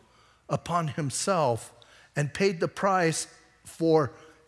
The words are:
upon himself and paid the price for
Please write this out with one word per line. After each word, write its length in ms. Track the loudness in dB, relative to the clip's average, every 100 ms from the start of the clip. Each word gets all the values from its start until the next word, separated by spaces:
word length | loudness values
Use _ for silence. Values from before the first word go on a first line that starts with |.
| _ _ _ _ -6
upon 400 | -6 -2 -2 -2
himself 840 | -4 -6 -4 0 2 2 0 -6 -20 -20 -20 -12 -4
and 180 | -4
paid 260 | 0 0 2
the 80 | -4
price 600 | -2 0 2 2 0 -6 -14 _ _ -20
for 460 | -2 4 4 2 -4 -20 -20